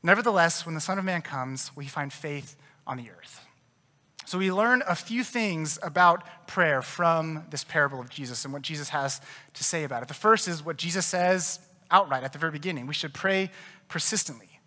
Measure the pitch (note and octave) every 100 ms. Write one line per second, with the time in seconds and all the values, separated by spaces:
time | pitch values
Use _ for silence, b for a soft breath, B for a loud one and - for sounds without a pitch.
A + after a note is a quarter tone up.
0 | E3+ G3+ A#3 G3 E3+ - E3 D#3+ E3 G3
1 | F#3+ F3 - C#3 B2+ C3 - - C#3 D3
2 | C#3 - D#3 C#3+ C3+ - b b - B2+
3 | A#2 F2 - - - _ _ _ _ _
4 | _ - - F3+ F#3+ F#3 A3+ B3 - E3+
5 | - A#3 B3 A#3+ G#3+ E3 D#3 - E3+ D#3
6 | F3+ F3+ - - - - E3 C#3 B2+ -
7 | E3+ E3 D#3+ D#3 E3 D3 - D#3+ C#3+ C3+
8 | A#2+ - B2+ A#2+ C#3 C#3+ C#3 D#3 C#3+ D3+
9 | C#3 - B B B - - E3+ D3 B2
10 | B2 D#3 G#3+ A3 F#3 E3 D3+ D#3 E3+ F3+
11 | E3 F3+ F3+ F#3 D#3+ - - _ _ F3+
12 | F3+ C3 C3 C#3+ D#3+ D3+ F3 D#3 B2+ D3+
13 | D3+ - F#3+ F#3+ F#3+ B B B _ E3
14 | - A3 - A#2 F#2 _